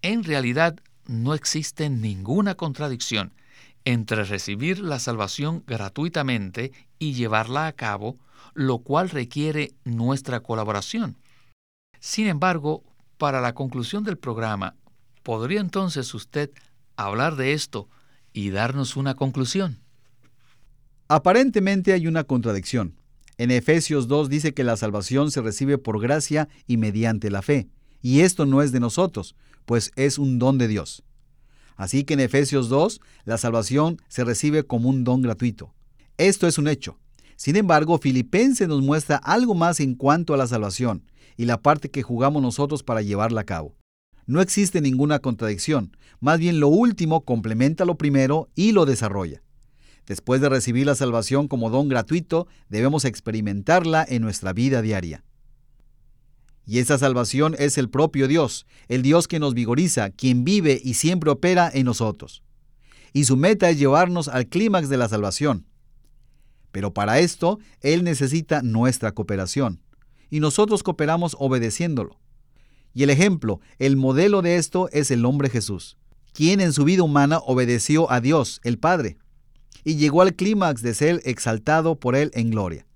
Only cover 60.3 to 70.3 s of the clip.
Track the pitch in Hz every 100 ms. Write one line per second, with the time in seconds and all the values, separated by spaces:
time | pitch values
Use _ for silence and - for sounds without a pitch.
60.3 | 123 127 208 160 131 127 120 160 180 156
61.3 | 143 175 180 170 135 127 117 113 - -
62.3 | - _ _ _ _ _ - - 139 135
63.3 | 131 170 220 180 156 139 147 180 175 147
64.3 | 127 123 175 220 190 143 135 120 107 101
65.3 | - 147 107 - _ _ - _ _ _
66.3 | _ _ _ - 98 98 98 104 123 170
67.3 | - 165 208 - - 139 170 175 135 135
68.3 | 160 156 151 123 113 123 123 110 104 98
69.3 | 98 92 139 127 87 _ _ - _ _